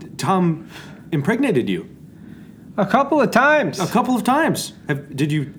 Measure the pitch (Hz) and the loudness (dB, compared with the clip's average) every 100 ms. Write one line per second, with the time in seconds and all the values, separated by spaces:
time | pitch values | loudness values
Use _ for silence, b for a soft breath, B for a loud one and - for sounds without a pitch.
0 | - - - 185 175 156 B B B B | -16 -6 0 2 2 -2 B B B B
1 | - 147 139 240 277 143 98 90 - - | -6 -2 0 0 2 0 0 -4 -6 -18
2 | - B B B B B B - 196 254 | -20 B B B B B B -4 2 2
3 | 277 311 233 220 277 302 190 - 175 240 | 2 2 4 4 6 4 2 -2 0 0
4 | 247 247 240 277 320 - - - - 143 | 0 0 2 2 2 -2 -6 -10 -6 -6
5 | - - 151 151 143 | -6 -4 -2 -2 -4